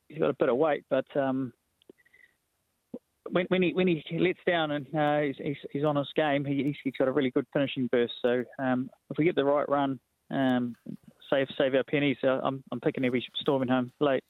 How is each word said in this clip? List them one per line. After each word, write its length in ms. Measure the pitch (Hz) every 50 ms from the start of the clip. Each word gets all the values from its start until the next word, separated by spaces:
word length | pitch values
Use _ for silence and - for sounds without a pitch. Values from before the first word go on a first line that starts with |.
| _ -
he's 100 | 151 -
got 120 | 156 151
a 40 | 139
bit 140 | - 165 135
of 80 | 117
weight, 280 | 131 156 156 143 - - -
but, 180 | 139 131 131 - -
um... 380 | 147 135 135 131 135 135 123 - _ _ _ _ _ _ - - _ _ _ _ _ - _ _ _ _ _ _ _ _ _ _ _ _ _ - - _ _ _ _ - -
When, 160 | - 175 185
when 160 | - 180 185 185
he, 100 | 165 135
when 160 | 180 185 185
he 160 | 165 151 - - 165 165
lets 200 | 170 175 165 - -
down 240 | 190 175 170 156 151
and, 160 | 147 147 127 - -
uh, 260 | 151 151 147 147 147
he's, 160 | 151 143 131 -
he's, 180 | - - 139 - - - -
he's 120 | 139 147
on 120 | 151 143
his 120 | 143 135 - -
game, 300 | - 156 151 139 143 139
he, 180 | 139 139 139 127
he's, 140 | 147 143 - -
he's 80 | 135 - -
got 100 | 139 131
a 20 |
really 200 | 131 147 135 127
good 160 | - 147 131 - -
finishing 320 | 147 139 131 - 135 127
burst. 260 | 117 - 120 120 113 - -
So, 240 | - 120 120 127 120 - - -
um, 320 | 135 131 127 127 131 - - _ _ -
if 60 | -
we 80 | - 151
get 100 | 175 -
the 120 | 139 139
right 200 | 139 143 147 -
run, 320 | - 139 143 139 139 135 127 _ _ _ _ _ -
um, 460 | 147 139 135 131 127 123 123 120 113 - - - - - _ - - _ - -
save, 180 | 147 139 135 - -
save 180 | - 143 131 131
our 100 | 131 123
pennies, 340 | - - 143 143 143 123 - -
uh, 180 | 131 131 131 139
I'm, 180 | 139 135 135 - -
I'm 100 | 131 123
picking 220 | - 160 - 135 131
every 220 | 123 127 123 117 - - -
Storming 280 | - 156 143 135 131 123
home 220 | 127 127 123 127 - -
late. 240 | 147 143 135 127 -